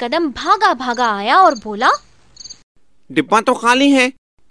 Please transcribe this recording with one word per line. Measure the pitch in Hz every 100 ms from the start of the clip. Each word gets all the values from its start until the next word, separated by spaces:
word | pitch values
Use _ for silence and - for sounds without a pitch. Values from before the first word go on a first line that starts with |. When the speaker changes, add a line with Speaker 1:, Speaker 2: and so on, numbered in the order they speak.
Speaker 1:
कदम | 240 311 311
भागा | 233 294 415 415
भागा | 262 254 240 240 202
आया | 214 269
और | 359
बोला, | 240 214 208 277 571 - _ _ - - - _ _ _ _ -
Speaker 2:
"डिब्बा | 135 135 214
तो | 240
खाली | 247 233 254 285
है, | 269 254 - _ _ _